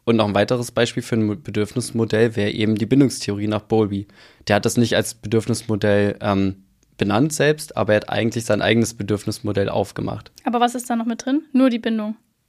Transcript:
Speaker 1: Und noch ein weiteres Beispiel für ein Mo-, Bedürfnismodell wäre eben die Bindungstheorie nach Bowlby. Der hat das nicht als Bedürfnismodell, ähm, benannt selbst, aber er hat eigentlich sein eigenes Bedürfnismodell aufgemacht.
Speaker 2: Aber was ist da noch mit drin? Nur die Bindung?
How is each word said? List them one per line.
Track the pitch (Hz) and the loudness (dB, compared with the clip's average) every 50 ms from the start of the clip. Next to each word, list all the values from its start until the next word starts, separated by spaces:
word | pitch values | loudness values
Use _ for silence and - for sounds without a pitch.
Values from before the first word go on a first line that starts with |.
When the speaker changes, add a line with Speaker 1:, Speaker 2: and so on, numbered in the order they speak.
| - | -2
Speaker 1:
Und | - - | 0 2
noch | 110 107 | 2 2
ein | 104 98 | 2 2
weiteres | 101 107 - 127 120 120 - - | 2 2 2 0 -2 -2 -4 0
Beispiel | 113 120 117 - 131 120 | 0 0 0 -2 -6 -6
für | - 123 | -2 -2
ein | 113 110 | 0 0
Mo-, | 104 104 | 0 -2
Bedürfnismodell | - - - 104 107 104 98 - 127 117 - - 113 113 110 - 107 117 117 110 | -4 -8 -6 -2 -2 -2 -2 -2 -6 -6 -4 -2 -2 -2 0 2 2 2 2 2
wäre | 113 101 107 | 0 -2 -2
eben | - - 107 107 110 | 0 0 0 2 2
die | 104 113 | 0 2
Bindungstheorie | 104 131 139 143 120 - - - - 104 101 104 | 2 4 4 4 4 2 -2 -6 -4 -4 -2 -2
nach | 104 107 104 - | -2 -2 -2 -2
Bowlby. | - 113 110 107 98 101 98 101 _ _ - - - _ _ - - | 0 2 2 2 2 0 -4 -6 _ _ -20 -20 -20 _ _ 0 2
Der | 104 | 2
hat | 104 - | 2 2
das | 113 - | 2 2
nicht | 123 120 110 - | 2 2 2 2
als | 101 110 - - | 0 0 -2 -6
Bedürfnismodell, | _ - 107 113 113 107 - 117 - - - 110 101 107 104 101 104 101 101 - - | _ -6 -2 0 0 0 0 -4 -4 -2 -4 -4 0 2 2 2 4 2 0 -2 -2
ähm, | - 104 101 98 98 95 95 - - _ _ _ _ _ _ | -2 -2 0 2 0 0 -2 -6 -14 _ _ _ _ _ _
benannt | - - 101 101 110 143 160 156 | -4 -2 0 2 2 2 2 0
selbst, | - 143 147 151 151 - - - | 0 2 2 0 0 -4 -10 -4
aber | 110 107 104 107 | -4 0 2 2
er | 107 | 2
hat | - - | 2 -2
eigentlich | - 104 110 117 113 117 113 | -4 -2 -2 -2 -2 -4 -2
sein | - 107 101 - | 0 0 0 2
eigenes | 98 113 117 113 110 - | 2 2 2 2 0 -2
Bedürfnismodell | - 101 101 107 98 - 110 104 - - 104 101 98 98 107 | -8 -4 -4 -4 -2 -2 -6 -8 -6 -6 -4 -2 -2 -2 -2
aufgemacht. | - 110 98 - - - - - - - - - _ - - | -2 -4 -4 -4 -6 -8 -6 -6 -6 -10 -12 -18 _ -8 -6
Speaker 2:
Aber | - 233 240 | -4 0 0
was | 240 240 240 | 0 0 -2
ist | 254 240 - | -4 -6 -4
da | 240 | -4
noch | 233 226 | -4 -2
mit | 240 226 - - | -4 -6 -6 -4
drin? | 262 269 311 320 _ - | -2 -2 -2 -2 _ 2
Nur | 254 262 262 | 4 4 4
die | 233 226 | 2 0
Bindung? | 226 240 226 220 214 214 220 - _ _ _ _ _ | -4 -4 -4 -4 -4 -6 -8 -10 _ _ _ _ _